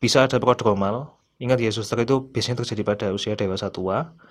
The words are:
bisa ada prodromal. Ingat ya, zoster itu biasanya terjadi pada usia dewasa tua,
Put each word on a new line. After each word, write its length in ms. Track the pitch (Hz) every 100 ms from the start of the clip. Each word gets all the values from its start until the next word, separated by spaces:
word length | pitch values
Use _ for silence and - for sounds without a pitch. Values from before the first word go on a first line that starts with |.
bisa 240 | 120 139 131
ada 160 | 127
prodromal. 720 | 120 123 117 98 98 113 151 - _ -
Ingat 240 | 123 127
ya, 80 | 113
zoster 320 | 107 107 120
itu 240 | 120 135 131
biasanya 400 | 117 107 123 117
terjadi 160 | 107
pada 240 | 101 101 101
usia 240 | 98 - 104
dewasa 320 | 101 95 101
tua, 480 | - 92 107 165 - -